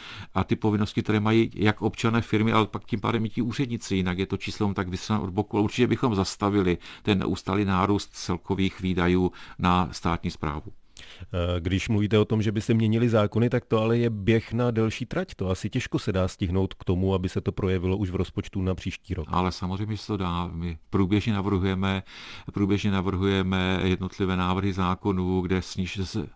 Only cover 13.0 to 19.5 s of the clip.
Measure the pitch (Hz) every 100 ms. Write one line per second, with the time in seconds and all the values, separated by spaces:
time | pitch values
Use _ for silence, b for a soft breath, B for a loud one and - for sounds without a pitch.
13 | 120 110 104 - 120 123 - 113 113 117
14 | 117 107 98 113 - 117 123 113 110 -
15 | 127 165 185 - 92 95 107 127 - 151
16 | - 92 92 - 85 95 95 - - 90
17 | 95 95 90 101 98 - 95 92 92 98
18 | 92 92 90 - - 98 95 87 95 -
19 | - 82 78 85 92